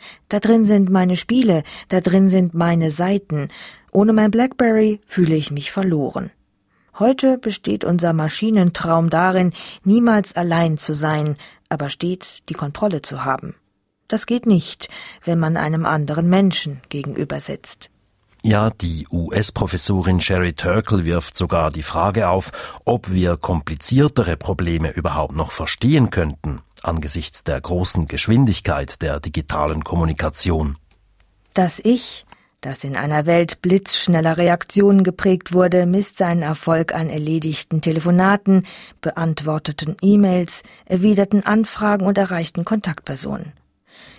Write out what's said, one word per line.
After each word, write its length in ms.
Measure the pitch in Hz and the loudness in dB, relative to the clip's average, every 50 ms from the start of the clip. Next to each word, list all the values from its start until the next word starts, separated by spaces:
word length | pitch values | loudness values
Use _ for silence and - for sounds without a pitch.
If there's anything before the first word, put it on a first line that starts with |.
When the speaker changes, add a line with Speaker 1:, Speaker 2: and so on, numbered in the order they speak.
| - - - _ _ - | -20 -20 -20 _ _ -4
Speaker 1:
"Da 100 | - 208 | -4 0
drin 260 | - 220 226 226 220 | 2 4 4 4 6
sind 260 | 202 214 202 196 185 | 4 4 4 4 4
meine 240 | 190 185 185 180 180 | 4 2 2 2 0
Spiele, 480 | 175 - - 233 262 254 214 180 156 147 - - - - - | -2 -2 0 0 2 4 4 2 2 0 -4 -10 -18 -8 -4
da 100 | - 185 | -2 0
drin 300 | 170 180 180 190 190 190 | 2 4 4 6 6 6
sind 240 | 185 190 180 170 170 | 4 4 2 2 0
meine 380 | 165 170 170 170 165 160 156 | 0 2 2 2 2 0 0
Seiten. 560 | 147 156 175 185 202 202 - - 156 151 143 147 - - - - - - _ _ | 0 -2 0 0 0 -2 -2 -4 -6 -6 -6 -8 -10 -16 -20 -20 -20 -20 _ _
Ohne 220 | - 190 208 220 220 | 2 4 4 6 6
mein 160 | 214 214 214 | 6 4 4
Blackberry 720 | 202 226 247 262 254 - 254 226 220 220 220 214 214 208 _ | 4 4 2 2 2 2 2 4 4 4 4 2 2 -2 _
fühle 280 | - - 190 180 160 160 | -4 0 2 2 4 2
ich 140 | 156 143 - | 2 0 -2
mich 220 | 143 143 139 - | -6 -6 -8 -6
verloren." 580 | - 196 190 190 165 151 139 123 - - - - - _ _ _ _ _ _ _ _ _ _ _ - - | -4 -2 0 0 0 0 0 -2 -4 -6 -8 -10 -12 _ _ _ _ _ _ _ _ _ _ _ -4 0
Heute 380 | 202 247 269 262 - 262 262 247 | 2 2 2 4 2 2 2 2
besteht 440 | - 226 196 - - 196 208 202 - | -2 -4 -6 -4 -4 -4 -4 -2 0
unser 300 | - 175 175 175 170 165 | 0 0 2 2 0 0
Maschinentraum 960 | 160 156 156 - - 214 220 220 208 180 175 170 - - 165 165 165 165 165 | 0 -2 -2 -2 -2 0 2 4 4 4 2 0 -2 -2 0 2 2 2 2
darin, 420 | 160 165 175 185 185 190 180 180 - - - - - - - | 2 2 2 2 4 2 2 2 0 -4 -10 -18 -18 -4 0
niemals 520 | 190 208 240 240 233 220 208 190 - - | 2 4 4 4 4 4 2 2 0 -2
allein 420 | 185 175 175 165 170 170 165 156 | -2 -2 0 2 2 2 2 0
zu 160 | 147 - - 156 | -2 -4 -6 -4
sein, 420 | 143 156 156 156 151 151 151 147 - - - - _ _ | -2 -2 0 0 0 0 -2 -4 -6 -10 -16 -20 _ _
aber 220 | - - 147 147 139 | -8 -6 -6 -6 -8
stets 500 | - - - 175 180 185 - - - - _ | -8 -6 -6 -6 -6 -6 -10 -14 -18 -16 _
die 60 | - 165 | -12 -10
Kontrolle 480 | - 156 143 147 - 214 208 180 147 | -8 -8 -8 -4 -2 -2 -2 -2 -4
zu 240 | - - 143 135 127 | -6 -8 -10 -6 -4
haben. 300 | 135 131 - - - - _ _ _ _ _ _ _ _ _ _ | -2 -4 -4 -6 -12 -18 _ _ _ _ _ _ _ _ _ _
Das 200 | - - 220 - | -4 -4 -4 -2
geht 180 | - 233 240 - | -2 -4 0 2
nicht, 420 | 233 202 170 - - - - - - - - - - - - - | 4 4 4 2 -2 -8 -14 -14 -16 -16 -18 -20 -20 -20 -10 -4
wenn 140 | 170 170 | -2 0
man 200 | 165 160 156 165 | 0 0 0 0
einem 280 | 156 147 151 160 160 160 | -2 -2 -2 -2 -2 -2
anderen 440 | 160 156 156 147 143 151 151 165 175 | -2 -2 -2 -2 -4 -4 -2 2 2
Menschen 500 | 180 190 196 190 175 - - 151 139 131 - | 4 4 4 2 0 -2 -4 -8 -10 -12 -12
gegenüber 540 | - - 143 139 143 - - 147 143 - 139 | -12 -10 -8 -8 -6 -6 -6 -6 -6 -6 -8
sitzt. 480 | - - - - - - - - - - _ _ _ _ _ _ _ _ _ _ - | -10 -10 -12 -12 -12 -14 -16 -16 -18 -20 _ _ _ _ _ _ _ _ _ _ 0
Speaker 2:
Ja, 260 | 110 107 104 107 110 | 0 2 2 2 0
die 360 | - - 90 85 82 78 80 - | -2 -4 -6 -6 -6 -6 -8 -6
U-S-Professorin 1120 | - 87 85 80 - 104 107 - - - 110 87 - 90 - - 101 95 87 95 92 90 | -6 -4 -4 -2 -2 -2 -2 -2 -2 -2 -4 -2 -2 -2 -2 0 0 0 2 2 2 2
Sherry 320 | - - 98 90 90 87 80 | 2 0 0 0 0 -2 -4
Turkle 500 | - - 90 90 110 - - 107 98 85 | -4 -2 -2 0 0 0 0 0 0 0
wirft 320 | 80 87 87 - - - | 0 -2 -2 -4 -6 -6
sogar 340 | - 90 82 - 85 80 78 | -4 -4 -2 0 0 0 -2
die 140 | 71 82 76 | -4 -6 -8
Frage 460 | - - 82 85 101 92 113 104 87 | -6 -2 0 0 0 0 0 0 0
auf, 240 | 90 95 - - - - - - - - - | 0 0 -2 -4 -8 -12 -16 -16 -18 -6 -4
ob 260 | - 120 110 - - | -2 -2 -2 -2 -2
wir 240 | 92 92 90 87 85 | 0 0 2 0 0
kompliziertere 1040 | 80 - - 90 80 - - 80 - - - 127 135 147 147 - - 117 87 82 | -2 -2 -4 -4 -4 -4 -6 -6 -4 -2 0 2 4 2 2 2 0 0 0 -2
Probleme 540 | - - - 95 - 92 85 85 82 80 76 | -4 -4 -4 -4 -2 -2 -2 -2 -2 -2 -4
überhaupt 440 | - - 76 - 71 78 76 76 69 | -4 -4 -4 -4 -2 -4 -4 -4 -4
noch 160 | 78 82 - | -6 -6 -6
verstehen 600 | - - - - - - - 123 156 151 123 104 | -6 -6 -6 -6 -4 -2 0 2 2 2 2 2
könnten, 500 | - - 85 76 73 - - 76 69 67 - _ _ - | 0 0 -2 -2 -4 -8 -8 -8 -8 -8 -12 _ _ -10
angesichts 600 | - - 85 80 73 73 - 82 76 - - - - | -6 -4 -4 -4 -4 -6 -6 -6 -6 -6 -8 -8 -6
der 160 | - 71 64 | -6 -6 -6
großen 460 | - - 90 90 90 - - 92 80 | -4 -4 -4 -2 -2 -2 -2 -2 -4
Geschwindigkeit 960 | - - - - - 110 120 139 113 92 - - - 80 71 71 - - - | -2 -4 -2 0 2 4 4 4 4 2 0 -2 -2 -2 -2 -4 -8 -8 -6
der 180 | - 78 71 71 | -6 -6 -4 -6
digitalen 640 | - - - 80 71 - - - 76 76 80 78 76 | -8 -6 -6 -6 -6 -4 -4 -2 -2 -2 -2 -4 -6
Kommunikation. 920 | - - 85 82 80 78 - - 78 - - - 87 85 80 78 71 71 - _ _ _ _ _ _ _ _ _ _ _ _ _ _ - | -4 -2 -2 0 0 -2 -4 -4 -4 -4 -2 -2 0 0 0 -2 -4 -6 -8 _ _ _ _ _ _ _ _ _ _ _ _ _ _ -2
Speaker 1:
Das 260 | 202 185 170 - - - | 0 0 0 -2 0 0
Ich 420 | 214 247 240 - - - - - _ - - _ _ _ _ - | 2 2 2 -2 -6 -14 -16 -20 _ -20 -20 _ _ _ _ -12
das 180 | 135 135 - - | -10 -10 -8 -8
in 120 | 139 135 | -6 -6
einer 300 | 123 131 147 151 151 147 | -4 -2 -2 0 0 2
Welt 360 | 165 170 170 170 165 - - | 2 2 2 2 0 -2 -4
blitzschneller 760 | - 180 185 196 190 - - - - - 175 160 160 165 160 | 0 2 2 2 2 -2 -4 -2 0 2 2 2 2 2 2
Reaktionen 640 | 165 175 175 170 170 - - - 196 202 202 202 196 190 | 2 2 2 2 0 -2 -2 0 4 4 6 6 6 4
geprägt 500 | 185 180 - - 196 185 180 - - 175 | 2 0 0 0 0 0 0 -2 0 2
wurde, 320 | 180 180 180 170 180 175 | 2 2 4 4 2 2
misst 320 | 175 180 196 202 - - | 2 2 0 -2 -2 -4
seinen 240 | - 190 175 170 170 | -2 0 0 0 0
Erfolg 520 | 160 147 156 - - - 165 160 165 - - | 0 -2 -4 -4 -2 0 0 0 0 -2 -4
an 140 | 165 160 | -4 -4
erledigten 720 | 156 - 156 151 151 160 165 151 160 151 - - - 156 156 | -4 -4 -4 -4 -2 -2 -2 -2 -4 -6 -6 -6 -4 -4 -2
Telefonaten, 840 | - 165 160 160 156 175 175 175 185 190 202 202 - 196 190 190 185 - - - - - - _ | 0 0 0 0 2 2 4 4 6 4 4 2 4 4 4 4 4 0 -6 -20 -20 -20 -14 _
beantworteten 920 | - 160 - 170 165 165 156 - 147 156 156 156 - - 147 - 156 151 156 - | -6 -6 -4 -2 -2 -2 -2 -2 -2 -4 -4 -2 -4 -6 -8 -8 -8 -8 -4 0
E-Mails, 600 | - 196 208 208 202 190 180 180 175 170 - - - - - - _ | 4 4 6 6 6 4 2 0 -2 -4 -6 -12 -14 -16 -20 -20 _
erwiderten 600 | - 180 185 185 214 208 190 202 196 208 202 - | -2 0 2 4 4 4 4 2 2 2 0 2
Anfragen 600 | - 208 220 226 - - - 214 208 202 202 185 | 2 2 2 0 -2 -4 -2 0 0 0 2 0
und 120 | 196 202 | 0 2
erreichten 480 | 196 196 180 180 170 165 - - 175 170 | 2 0 0 -2 -4 -6 -4 -4 -6 -2
Kontaktpersonen. 880 | - 220 214 - 180 151 - - - 139 131 - 71 - - - 151 - _ _ _ _ _ _ _ _ - - - - | -2 -2 -2 -2 -4 -6 -6 -8 -10 -10 -10 -8 -8 -8 -10 -10 -14 -18 _ _ _ _ _ _ _ _ -20 -20 -20 -20